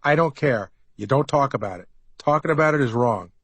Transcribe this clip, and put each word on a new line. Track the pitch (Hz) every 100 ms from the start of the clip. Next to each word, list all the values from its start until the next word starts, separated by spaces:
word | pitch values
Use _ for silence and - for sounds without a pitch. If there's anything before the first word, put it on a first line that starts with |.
I | - 151
don't | 165 -
care. | 151 120 98 _ _ _
You | 104
don't | 135 147
talk | 151 139
about | - 104 90
it. | 90 - _ -
Talking | - 151 165
about | 151 156
it | 151
is | 135
wrong. | 113 120 107 90 _